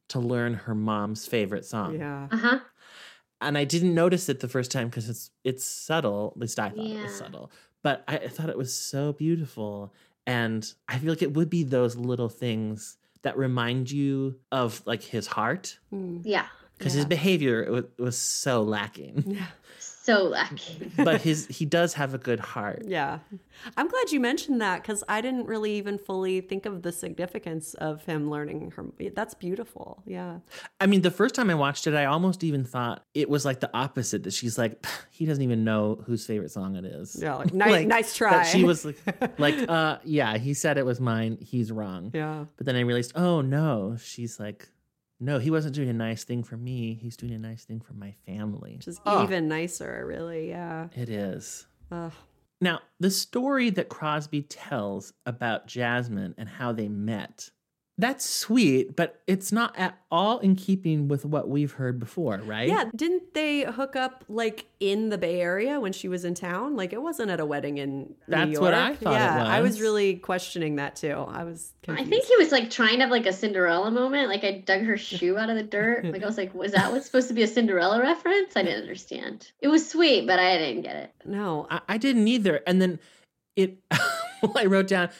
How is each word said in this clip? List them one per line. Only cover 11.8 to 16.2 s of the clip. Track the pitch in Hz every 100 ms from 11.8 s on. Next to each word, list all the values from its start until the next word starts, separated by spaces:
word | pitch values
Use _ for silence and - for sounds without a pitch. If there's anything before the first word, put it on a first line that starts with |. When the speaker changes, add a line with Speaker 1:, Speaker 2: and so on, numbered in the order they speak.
| 120 120
Speaker 1:
little | 123 123 117
things | - 123 110 110 107 - - _ _
that | 139 -
remind | 135 123 117 131 127
you | 143 139 135 135 131 _
of, | 135 120 113 -
like, | 113
his | - 117 -
heart. | - 110 180 - - _
Speaker 2:
Mm. | 202 180 170